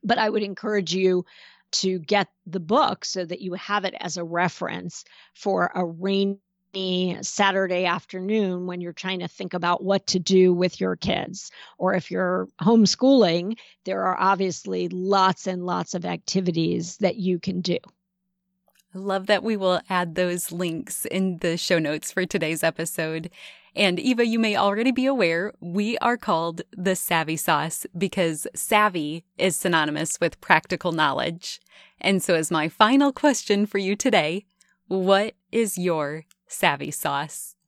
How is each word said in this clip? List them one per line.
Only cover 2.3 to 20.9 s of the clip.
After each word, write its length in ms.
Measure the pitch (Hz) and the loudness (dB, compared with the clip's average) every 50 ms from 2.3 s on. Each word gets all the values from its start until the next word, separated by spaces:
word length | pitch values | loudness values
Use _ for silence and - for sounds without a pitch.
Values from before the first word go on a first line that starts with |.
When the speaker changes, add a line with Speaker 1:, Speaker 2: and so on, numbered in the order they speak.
| _ _ _ | _ _ _
Speaker 1:
the 140 | - 156 190 | -10 -8 -8
book 440 | 165 156 208 269 302 - - - - | -4 0 2 2 2 2 0 -4 -8
so 200 | - - 190 180 | -8 -6 -6 -6
that 160 | 165 175 175 | -6 -8 -10
you 140 | - 185 175 | -8 -8 -10
have 300 | 185 - - 202 208 190 | -10 -6 -4 -4 -2 -2
it 100 | 190 - - | -4 -6 -6
as 180 | - 180 160 | -10 -8 -8
a 80 | 180 175 | -8 -8
reference 800 | 165 170 170 175 180 - - 180 170 - 180 185 180 - - - _ _ - - _ _ | -4 -2 0 0 0 0 -4 -8 -8 -8 -8 -10 -10 -12 -14 -20 _ _ -20 -20 _ _
for 380 | - - 208 190 185 175 175 - | -8 -2 -2 2 2 2 0 0
a 100 | - 185 | -2 -4
rainy 540 | 170 170 165 175 196 196 196 196 196 196 196 _ _ _ _ _ _ _ 196 190 185 185 180 180 185 180 - - | -4 -4 -6 -4 -2 0 2 0 0 -2 -6 _ _ _ _ _ _ _ -6 -4 -2 -2 0 0 -2 -2 -4 -8
Saturday 640 | - - - 202 196 190 196 190 180 185 180 185 | -10 -2 0 2 2 2 2 0 0 0 0 0
afternoon 840 | 175 170 175 - _ - 185 185 190 214 220 208 185 180 180 180 | 0 -2 -2 -6 _ -12 -8 -4 -2 0 2 2 0 0 -2 -4
when 140 | 180 180 180 | -6 -6 -6
you're 120 | 175 170 165 | -8 -10 -10
trying 280 | - - 190 190 180 | -8 -6 -6 -4 -4
to 80 | 175 175 | -6 -8
think 260 | _ - 196 175 - | _ -8 -10 -6 -4
about 280 | 180 170 175 175 - - | -2 0 0 0 0 2
what 240 | 185 196 196 - - | 2 0 0 2 0
to 120 | - 185 | -2 -2
do 340 | 170 - 190 185 185 185 180 | 0 4 6 8 8 8 6
with 260 | 175 180 185 - - | 4 2 0 0 -2
your 140 | 190 185 180 | -2 -2 -2
kids. 560 | 175 - - 185 190 - - 185 196 - - - - - - - _ | -2 -2 -2 0 0 -2 -6 -10 -14 -14 -16 -18 -20 -20 -20 -10 _
Or 160 | - 185 190 | -2 0 0
if 180 | 185 - - 185 | 0 -2 -2 -4
you're 340 | 185 185 180 180 185 185 - _ _ | -2 0 0 0 -2 -4 -6 _ _
homeschooling, 1000 | - 185 233 226 214 190 - - - 262 277 262 220 175 165 175 175 196 226 - - - _ _ _ | 2 4 6 8 6 6 4 4 4 6 8 8 6 6 4 0 -2 -4 -6 -8 -12 -20 _ _ _
there 180 | - 190 196 190 | -6 -4 -2 0
are 180 | 185 185 - | -2 0 2
obviously 680 | 190 190 196 185 190 185 175 - - 202 190 180 180 175 | 2 2 2 2 2 -2 -2 -4 -6 -6 -4 -2 -2 -4
lots 600 | 180 180 180 190 202 196 190 190 185 - - 190 | -4 -4 0 2 4 6 6 4 4 2 -2 -4
and 180 | 185 180 180 | -4 -4 -4
lots 280 | 180 175 180 180 - - | -4 -2 -4 -4 -4 -6
of 100 | 180 170 | -6 -4
activities 960 | 180 175 170 _ - - 190 190 180 170 165 165 165 175 - 165 170 - - | -4 -6 -6 _ -2 -2 0 0 0 0 2 0 0 0 -2 -4 -6 -6 0
that 180 | 208 185 - | 0 0 0
you 240 | - 185 185 180 170 | 0 0 0 0 0
can 200 | - - 185 180 | -2 -4 -4 -4
do. 180 | 180 - 175 - - - _ _ _ _ _ _ _ _ _ _ _ _ _ _ _ _ _ _ _ _ _ | -2 -2 -2 -2 -4 -10 _ _ _ _ _ _ _ _ _ _ _ _ _ _ _ _ _ _ _ _ _
Speaker 2:
I 60 | 185 | -10
love 300 | 190 202 190 196 190 196 | -6 -4 -4 -4 2 2
that. 160 | 208 190 175 | 0 2 2
We 120 | 220 226 | 0 -2
will 240 | 202 190 185 180 170 - _ | 0 2 2 2 2 0 _
add 280 | 190 180 180 170 160 | -2 -2 -2 -2 0
those 340 | 170 180 180 175 180 - - | 0 0 0 0 -2 -4 -6
links 540 | 170 170 180 175 160 165 - - | -6 -4 -4 -4 -4 -6 -8 -8